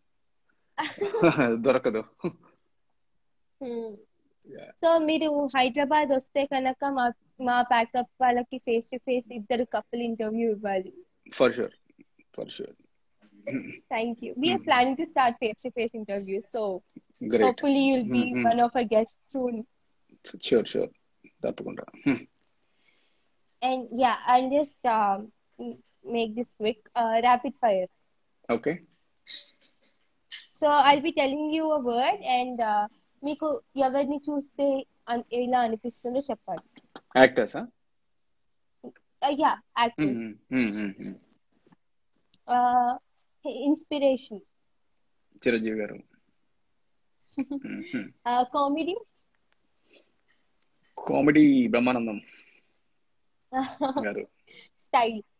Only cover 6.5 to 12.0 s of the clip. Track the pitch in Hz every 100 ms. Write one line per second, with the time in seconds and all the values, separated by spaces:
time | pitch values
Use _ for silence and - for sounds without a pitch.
6.5 | 269 262 262 277 269 240 - _ - 247
7.5 | 247 240 240 226 247 247 - 254 240 240
8.5 | 254 - 233 - 254 - 247 - 247 202
9.5 | 240 240 214 - 240 233 226 214 226 233
10.5 | 208 208 190 185 - - _ - - 127
11.5 | 120 - - _ -